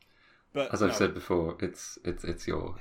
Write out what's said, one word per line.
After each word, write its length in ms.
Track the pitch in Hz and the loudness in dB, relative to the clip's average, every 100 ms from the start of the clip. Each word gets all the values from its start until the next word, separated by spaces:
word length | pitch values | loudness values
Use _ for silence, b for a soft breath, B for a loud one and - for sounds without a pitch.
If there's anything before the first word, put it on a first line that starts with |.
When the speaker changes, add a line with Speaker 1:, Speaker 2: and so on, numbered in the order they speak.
| b b b b b | b b b b b
Speaker 1:
but 200 | 139 135 | -2 0
Speaker 2:
as 100 | 101 | 4
I've 60 | 101 | 4
Speaker 1:
no. 40 | - | 6
Speaker 2:
said 160 | 95 | 2
before, 440 | 87 - 90 82 - | 2 0 2 2 -2
it's, 360 | 90 - - - | -4 -6 -14 -8
it's, 200 | 87 87 | -6 -4
it's 240 | 87 82 - | -6 -6 -4
your, 280 | 85 85 - | -4 -4 -6